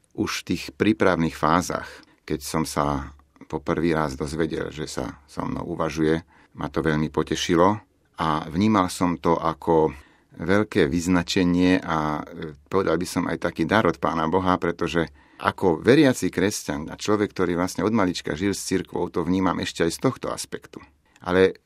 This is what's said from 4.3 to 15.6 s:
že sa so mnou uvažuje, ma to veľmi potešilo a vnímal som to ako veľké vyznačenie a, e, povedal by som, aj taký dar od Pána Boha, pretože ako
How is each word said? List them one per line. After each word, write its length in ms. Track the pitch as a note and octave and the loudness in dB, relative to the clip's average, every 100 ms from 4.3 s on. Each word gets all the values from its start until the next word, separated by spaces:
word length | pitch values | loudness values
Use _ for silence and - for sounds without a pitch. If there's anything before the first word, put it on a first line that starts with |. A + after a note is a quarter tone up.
| D2+ E2 D#2+ E2 | -4 -4 -4 -8
že 160 | D2+ D#2 | -10 -10
sa 400 | - - - _ | -8 -8 -10 _
so 160 | F2 | -10
mnou 320 | F2+ - - | -8 -8 -8
uvažuje, 480 | E2 D#2+ D2+ D#2 E2 - _ _ | -4 -4 0 0 0 -4 _ _
ma 160 | - D2+ | -12 -6
to 160 | E2 D#2+ | -2 0
veľmi 240 | D#2 D#2 | 0 0
potešilo 720 | F2+ - D#2 - E2+ F2+ A2 - _ _ - | -2 -2 -2 2 4 4 2 -6 _ _ -4
a 240 | D#2+ D#2 D#2+ | -2 -2 -2
vnímal 480 | E2 G#2+ G#2+ F2+ | 0 2 2 0
som 240 | - F2+ E2 | 0 -2 0
to 160 | E2+ | 0
ako 560 | E2 E2 D#2 - D#2+ D#2 C2+ - _ _ - | 0 0 -2 2 4 2 0 -16 _ _ -8
veľké 480 | E2+ G2+ G#2 A2 D2 | 0 0 2 2 2
vyznačenie 960 | E2+ E2+ F2+ E2+ G2+ F2+ F2 F2+ F#2 | 2 2 0 2 2 2 4 4 4
a, 400 | E2+ D#2+ D2+ D2+ - | 2 -2 -2 -4 -8
e, 240 | E2 E2 C#2+ _ | -12 -12 -14 _
povedal 320 | F#2+ F2+ E2 | 0 2 0
by 60 | F2 | -2
som, 160 | F2+ E2 | -4 -4
aj 160 | D#2+ | -2
taký 240 | F2 - E2 | -4 -2 2
dar 240 | G#2 F#2 | 4 4
od 80 | D#2 | 2
Pána 320 | D#2 E2 D#2+ | 0 0 0
Boha, 240 | F#2 F#2 F2+ | 2 2 2
pretože 480 | E2+ E2+ E2+ E2 D#2 - _ - | 0 -2 -2 0 -2 -6 _ -6
ako 400 | G2 - | -4 0